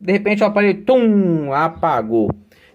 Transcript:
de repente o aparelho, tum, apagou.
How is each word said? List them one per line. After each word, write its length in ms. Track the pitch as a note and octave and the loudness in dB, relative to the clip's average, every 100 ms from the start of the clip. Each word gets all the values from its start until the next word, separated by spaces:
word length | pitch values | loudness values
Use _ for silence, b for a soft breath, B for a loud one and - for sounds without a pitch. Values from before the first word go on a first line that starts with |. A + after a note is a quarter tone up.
de 120 | F3+ | -4
repente 300 | G3+ G#3 G#3 | -2 0 0
o 40 | G#3+ | 0
aparelho, 360 | G#3 G3+ F#3 | 2 0 0
tum, 680 | - B3+ A3+ G#3 F3+ D#3+ C#3+ | 0 2 4 2 2 0 -2
apagou. 800 | C#3 E3 E3+ E3 B2+ A2 A2+ G#2 - - b b | -2 -2 -2 -2 -2 0 0 0 -4 -14 b b